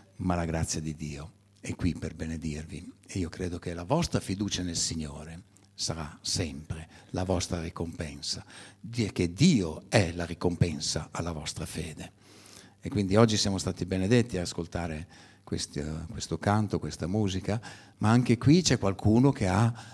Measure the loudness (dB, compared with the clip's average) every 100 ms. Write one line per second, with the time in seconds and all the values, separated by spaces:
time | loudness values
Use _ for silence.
0 | -16 -4 0 0 0 -2 -2 -4 -6 -8
1 | -8 -10 -14 -18 _ _ -10 -2 -2 -2
2 | -6 -8 -8 -6 -6 -6 -8 -12 -14 -18
3 | -10 -6 -6 -4 -6 -6 -8 -6 0 0
4 | 0 -2 -2 -2 -2 -2 -4 -2 -4 -4
5 | -6 -10 -14 -16 -18 -20 _ -8 -6 -4
6 | -8 -8 -4 -2 -2 -6 -10 -12 -12 -18
7 | -8 -4 0 0 0 -4 -6 -6 -8 -6
8 | -10 -8 -8 -8 -10 -18 -20 -16 -8 -2
9 | -2 0 0 6 6 6 2 -6 2 4
10 | 4 0 -6 -2 0 2 0 0 -4 -4
11 | -6 -6 -6 -6 -8 -8 -8 -8 -8 -10
12 | -14 _ -20 -20 -20 -20 -20 _ -6 -2
13 | 4 6 6 6 2 0 -2 -4 -2 0
14 | 4 4 4 -2 -4 -6 -6 -4 -4 -6
15 | -10 -16 -20 -16 -6 -6 -4 -6 -6 -6
16 | -8 -10 -6 -2 2 2 2 -2 -4 -6
17 | -2 0 0 -2 -2 -4 -6 -18 -16 2
18 | 6 6 6 6 8 6 6 2 2 2
19 | 4 6 6 4 2 4 4 0 -10